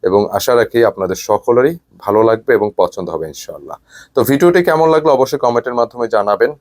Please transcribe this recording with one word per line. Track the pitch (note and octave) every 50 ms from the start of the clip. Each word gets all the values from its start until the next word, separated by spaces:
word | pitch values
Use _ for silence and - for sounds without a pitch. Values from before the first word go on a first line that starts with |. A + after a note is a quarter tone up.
| - F#2+
এবং | F#2 G2+ G#2 - - G2
আশা | - - B2 A#2+
রাখি | A2+ - - A#2 A#2 G#2+
আপনাদের | - - F#2+ F2+ F#2+ F#2 - -
সকলেরই | G#2 G#2 - - A#2+ A#2+ B2+ D3 E3+ E3+ _ _ _ - -
ভালো | G#2 G2+ G#2+ A2 A2+
লাগবে | A2+ A2 - - B2 G#2
এবং | - - - -
পছন্দ | F#2 E2+ - - F2+ E2+ E2
হবে | D#2+ D#2+ D#2 D2
ইনশাআল্লাহ। | - - - - D2 C#2+ C#2 D#2+ - _ _ - - - _ _
তো | C3+ A#2+ A2+
ভিডিওটি | C#3 C#3 F3 F3 F3 F3+ F3 F3
কেমন | D#3+ D#3 D#3+ D#3+ D#3+
লাগলো | D#3 D3+ D#3+ C#3+
অবশ্যই | B2+ C3+ C3 - C#3 -
কমেন্টের | B2 A#2+ A#2+ A#2 C3 B2 A#2+
মাধ্যমে | A#2 G#2+ - A#2+ A#2+ A2+ A2+
জানাবেন | G#2+ G2+ G#2 G#2 G2+ A2+ C3 D3+ _